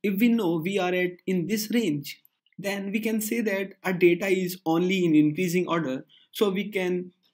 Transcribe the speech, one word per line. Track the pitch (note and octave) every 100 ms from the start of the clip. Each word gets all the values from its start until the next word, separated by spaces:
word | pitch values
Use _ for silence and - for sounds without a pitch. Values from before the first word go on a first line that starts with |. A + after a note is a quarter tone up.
if | G#3 F#3+
we | A#3
know | A#3 F#3 E3+
we | E3 G3
are | F3+
at | F3+ F3+ F3+ -
in | F#3 D#3+
this | G#3+ G#3+
range, | A#3 G#3+ D3 C#3+ - _ _ _ -
then | G3 G3+ G3
we | G#3+
can | A3 A3
say | G#3+ A#3
that | G#3 G3 F#3+ -
our | F#3
data | F#3 F3 E3+ G3
is | F#3 F3+ F3+
only | - E3 F3+ F#3+
in | F3
increasing | D3+ D3+ D3+ F3+ F3+ D#3+
order, | E3 D3 C3 - _ _
so | - G#3
we | F#3 G#3
can | G3+ F3+ F3+ F3+ - _